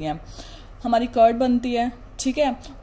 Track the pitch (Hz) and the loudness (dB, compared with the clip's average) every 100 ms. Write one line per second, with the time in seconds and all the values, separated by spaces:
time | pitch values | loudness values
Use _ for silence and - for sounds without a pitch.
0 | 156 151 - - - - - - 240 233 | -6 -6 -10 -16 -16 -18 -18 -8 0 2
1 | 247 247 226 233 254 247 247 240 240 247 | 2 6 6 6 2 2 2 0 -2 -4
2 | - - 262 262 285 240 - - | -10 -4 -2 2 0 -2 -8 -4